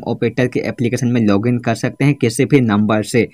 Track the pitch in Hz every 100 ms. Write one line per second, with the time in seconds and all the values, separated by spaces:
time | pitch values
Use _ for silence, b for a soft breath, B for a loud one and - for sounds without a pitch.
0 | 123 117 120 110 123 - - - 135 120
1 | 123 120 107 98 117 123 123 113 127 -
2 | 135 143 120 110 135 143 117 104 107 107
3 | 104 123 101